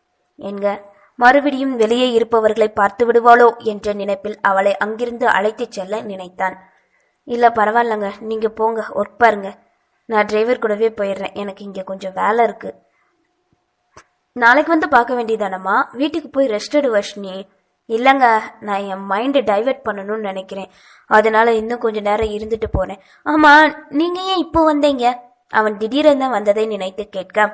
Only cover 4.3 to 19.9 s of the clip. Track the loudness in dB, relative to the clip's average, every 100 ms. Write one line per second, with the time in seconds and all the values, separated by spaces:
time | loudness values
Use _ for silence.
4.3 | -4 0 2 2 0 -4 -4 -8 -2 0
5.3 | 0 0 -4 -8 -10 -8 -8 -8 -12 -14
6.3 | -8 -8 -8 -16 _ _ _ _ _ -10
7.3 | 0 2 2 0 0 0 -2 -6 -8 -8
8.3 | -4 -4 -2 -2 -2 -6 -6 -6 2 2
9.3 | 2 -6 -14 _ _ _ _ -4 -2 0
10.3 | 0 0 0 -2 -2 -2 -2 -6 -6 -8
11.3 | -10 -12 -12 -14 -14 -12 -12 -10 -4 -2
12.3 | 2 0 -2 -14 -16 _ _ _ _ _
13.3 | _ _ _ _ _ _ -20 _ _ _
14.3 | 0 4 4 4 0 2 2 2 -2 -2
15.3 | -4 -4 -6 -2 -2 -2 -4 -4 -4 -4
16.3 | -2 0 -2 -2 0 0 0 -2 -8 -12
17.3 | -14 -16 _ _ _ -6 0 2 4 4
18.3 | 2 -2 -10 -6 -6 -6 -8 -4 -4 0
19.3 | 0 0 0 0 -4 -6